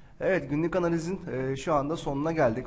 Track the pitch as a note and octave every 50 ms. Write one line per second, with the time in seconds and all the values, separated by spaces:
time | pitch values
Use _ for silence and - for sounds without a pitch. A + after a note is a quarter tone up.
0 | - - - - C3+ E3+ F#3+ E3+ C#3 C3 D3 D3+ E3+ E3+ F3 F#3 F3 E3+ E3+ E3
1 | D#3 F3 F#3+ - - - A#2+ C3 C3 C3 C3+ C3+ - F3 D#3 C#3 C3+ D3 E3 -
2 | - D#3 C#3 C#3 D3 D#3+ E3 D#3+ C#3 A#2 A2 B2+ A#2+